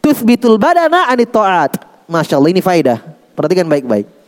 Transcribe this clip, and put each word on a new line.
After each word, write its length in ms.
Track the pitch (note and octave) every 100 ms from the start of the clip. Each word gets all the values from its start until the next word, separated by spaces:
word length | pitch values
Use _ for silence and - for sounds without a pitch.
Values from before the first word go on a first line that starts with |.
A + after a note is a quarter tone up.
tusbitul 560 | D4 C#4 A3+ A#3+ A#3+ A3
badana 480 | C4+ E4+ E4 F4 D4+
anit 160 | B3 A#3+
ta'at. 480 | A3 G3 F3+ C#3+ - - _ _
Masya 320 | E3 D3+ D3
Allah, 80 | C#3+
ini 160 | F#3
faedah. 320 | F#3+ F3 C3+ A2+ - - _ -
Perhatikan 320 | D3+ F3+ E3+
baik-baik. 400 | D3 B2+ G#2 G#2 _